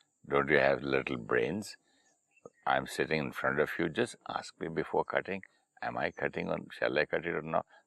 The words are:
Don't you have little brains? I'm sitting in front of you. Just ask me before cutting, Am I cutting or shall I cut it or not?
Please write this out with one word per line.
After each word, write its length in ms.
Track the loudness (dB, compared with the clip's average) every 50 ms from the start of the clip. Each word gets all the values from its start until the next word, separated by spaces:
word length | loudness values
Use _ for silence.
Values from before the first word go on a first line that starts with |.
| _ _ _ _ _
Don't 220 | 0 2 2 4 6
you 80 | 6
have 240 | 6 6 6 4 2 0
little 340 | 0 0 0 0 0 -4
brains? 600 | -4 -2 0 2 2 2 2 0 -2 -4 -8 -12 -18 _ _ _ _ _ _ _ _ _ _ _ _ -20 -20 _ _ -2
I'm 220 | 0 2 2 0
sitting 320 | -2 -2 -2 0 2 2 0
in 120 | 0 -2
front 280 | -4 -2 -2 0 2 2
of 100 | 2 0 2
you. 120 | 0 -2 0
Just 260 | 0 0 -2 -2 -2 -10 -10
ask 260 | -6 -6 -6 -6 -8 -10 -8
me 80 | -8 -6
before 340 | -2 -2 -2 0 0 0 0
cutting, 380 | 2 0 0 0 0 -4 -6 -6 -12 _ _ _ _ _ -10
Am 160 | -8 -6 -4
I 140 | -2 -2 -4
cutting 380 | -2 -2 -4 -2 -2 -2 -4 -2
or 80 | -4 -4 -6 -8
shall 260 | -8 -2 -2 0 2
I 80 | 2 0
cut 200 | 2 0 -2 -2
it 100 | 0 -4
or 60 | -4
not? 240 | -4 -2 -2 -2 -2 _ -10 -20 _